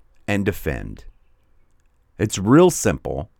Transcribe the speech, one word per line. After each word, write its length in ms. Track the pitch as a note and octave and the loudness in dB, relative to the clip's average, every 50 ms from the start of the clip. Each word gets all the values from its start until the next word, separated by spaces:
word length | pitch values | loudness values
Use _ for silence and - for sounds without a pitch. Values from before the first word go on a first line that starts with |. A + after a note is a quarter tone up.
| - _ _ - _ | -20 _ _ -14 _
and 200 | - G#2 G2+ G2 | -4 -2 0 0
defend. 580 | G2+ G2 - - D#2+ C2+ A1+ G1+ G#1+ G#1+ - - - - _ _ _ _ _ _ _ _ _ _ _ _ _ _ _ _ _ _ _ _ - | -2 -4 -4 -6 -6 -6 -6 -8 -12 -14 -16 -18 -20 -20 _ _ _ _ _ _ _ _ _ _ _ _ _ _ _ _ _ _ _ _ -4
It's 200 | - G#2+ - G#2 | -4 -4 -2 -2
real 320 | F#2 G#2 C3 D#3+ F3+ F3+ | 2 4 6 6 6 6
simple 580 | C#3+ - - A2 D#2 C#2 - C2+ B1+ C2+ E2+ - _ | 4 2 0 -2 -2 -2 -4 -6 -6 -6 -8 -10 _